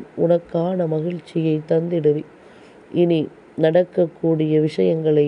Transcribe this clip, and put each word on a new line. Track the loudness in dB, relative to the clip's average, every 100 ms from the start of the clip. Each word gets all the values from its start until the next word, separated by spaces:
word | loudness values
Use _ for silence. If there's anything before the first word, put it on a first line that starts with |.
| -6 -2
உனக்கான | 0 0 -2 -4 -2 -2 -2
மகிழ்ச்சியை | -4 -4 -8 -8 -4 -2 -2
தந்திடுவேன். | -2 -2 -2 0 0 0 -4 -18 -20 -20 -20 -20 -6
இனி | 0 2 2 -2 -10 -14 -2
நடக்கக்கூடிய | 2 2 0 0 -2 -2 -2 0 0 0
விஷயங்களை | 0 0 0 0 0 2